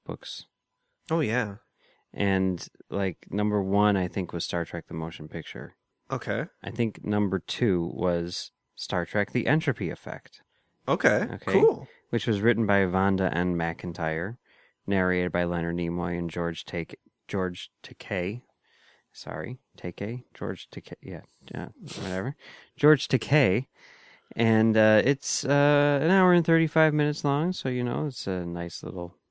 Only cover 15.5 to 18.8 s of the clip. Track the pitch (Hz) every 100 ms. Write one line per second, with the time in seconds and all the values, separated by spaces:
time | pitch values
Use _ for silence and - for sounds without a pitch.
15.5 | 85 85 87 85 87 87 87 85 87 85
16.5 | 82 - 87 82 - _ _ - 98 92
17.5 | 87 - _ - - - 98 90 120 _
18.5 | _ _ _